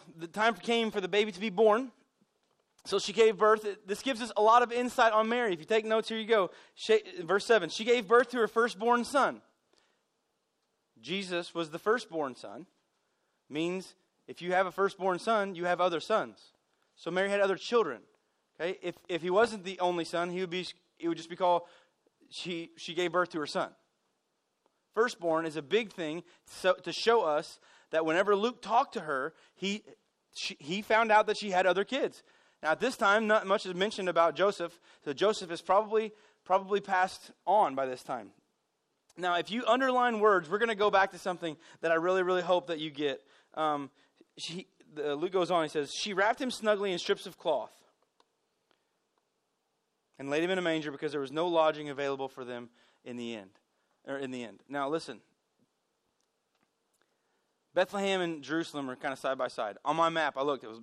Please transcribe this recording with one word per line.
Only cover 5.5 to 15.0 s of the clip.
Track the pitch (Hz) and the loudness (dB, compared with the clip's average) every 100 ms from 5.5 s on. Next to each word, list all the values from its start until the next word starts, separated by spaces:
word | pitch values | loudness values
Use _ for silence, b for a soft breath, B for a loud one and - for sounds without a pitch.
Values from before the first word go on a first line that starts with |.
If | 170 | -2
you | 160 | 0
take | 220 | 0
notes, | 220 220 214 | 2 0 0
here | 220 | -4
you | 214 | 2
go. | 226 180 B B | 2 2 B B
She, | B - 220 190 175 | B 2 2 0 -8
verse | 165 196 - | 0 0 4
seven. | 226 160 | 4 4
She | - | -2
gave | 220 240 185 | 2 2 4
birth | 233 254 | 4 4
to | 254 | 0
her | 214 | 0
firstborn | 233 233 180 226 240 | 2 0 0 2 2
son. | 226 196 208 110 _ _ _ _ _ _ _ _ _ _ _ _ _ _ _ _ | 2 2 2 0 _ _ _ _ _ _ _ _ _ _ _ _ _ _ _ _
Jesus | 117 190 185 175 170 | -8 -6 -4 -6 -4
was | 170 160 | -6 -6
the | 165 | -4
firstborn | 208 240 - 165 135 120 | 0 0 -2 -6 -6 -8
son. | 104 113 180 _ _ _ _ _ _ _ - | -14 -16 -18 _ _ _ _ _ _ _ -10
Means | 143 170 185 180 - _ _ - | -4 -4 -4 -10 -20 _ _ -20
if | 127 | -12
you | 175 | -2
have | 180 190 | 0 0
a | |
firstborn | 175 196 - | 0 -2 0